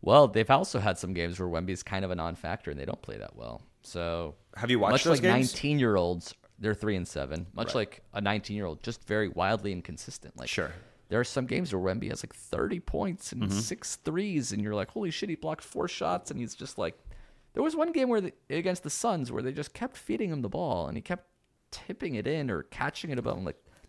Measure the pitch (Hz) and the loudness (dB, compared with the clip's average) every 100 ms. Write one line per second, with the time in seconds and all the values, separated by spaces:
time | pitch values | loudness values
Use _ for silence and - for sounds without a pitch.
0 | - 131 139 98 110 131 185 131 101 90 | 10 10 10 6 6 4 4 0 2 0
1 | 90 92 85 90 90 82 92 90 - 98 | -2 -2 -2 -2 -2 -2 -2 -4 -4 -4
2 | 95 90 82 87 85 98 - 71 69 - | -2 -2 -4 -4 -6 -4 -6 -6 -6 -8
3 | - 52 50 - 58 57 - _ - 87 | -8 -12 -12 -12 -12 -12 -16 _ -10 -4
4 | 85 85 82 73 _ - 120 123 101 117 | -2 -2 -4 -8 _ -6 2 6 6 6
5 | 165 151 180 123 127 - 147 147 123 101 | 6 6 6 6 4 0 0 4 6 4
6 | 87 87 - - _ - 107 104 104 98 | 4 0 -6 -16 _ -6 -2 0 0 -2
7 | 85 - 69 76 87 - 117 127 104 - | -2 -6 -4 -6 -8 -6 -2 0 -2 -6
8 | - 101 101 107 - 104 95 76 - 117 | -10 -4 0 0 -2 -4 -4 -4 -6 -8
9 | - 107 104 - 95 110 101 90 - 71 | -2 0 0 2 2 2 0 -6 -8 -10
10 | - - - - 62 - 78 85 - - | -12 -14 -16 -12 -4 -2 -2 -4 -18 -20
11 | _ 110 120 - 127 - 175 98 92 92 | _ 0 0 -2 0 -2 0 0 0 -2
12 | - - - - - - - 180 - - | -4 -6 -10 -14 -6 -2 0 -2 -2 -2
13 | 202 180 - 127 107 98 110 - - - | 0 -2 -6 -2 0 0 -2 -6 -8 -6
14 | - - 208 170 120 101 104 104 95 - | -4 -2 0 0 -2 -2 0 0 -2 -2
15 | 196 156 208 160 160 156 - - 175 - | -4 -2 -4 -4 -4 -6 -8 -4 -4 0
16 | - 175 - - 117 - - - 87 - | 0 0 -2 -6 -6 -8 -12 -4 -4 -4
17 | - - - - _ - 302 311 330 330 | -16 -16 -16 -20 _ 0 2 4 2 4
18 | 254 226 185 - _ 147 175 180 156 - | 4 4 0 -6 _ 0 0 0 -2 0
19 | 254 185 127 120 127 139 147 - 247 - | 0 2 0 -2 -2 -4 -8 -6 -8 -8
20 | - 320 208 156 117 - 170 95 76 - | -4 -2 0 0 -2 -2 0 0 -2 -4
21 | - 180 - _ _ _ _ - - - | -6 -8 -8 _ _ _ _ -18 -12 -6
22 | 180 123 107 156 139 90 - - 131 - | -4 -2 0 0 0 -2 -4 -4 -4 -4
23 | 170 131 113 - 92 69 _ - | -4 -2 -2 -2 -4 -8 _ -20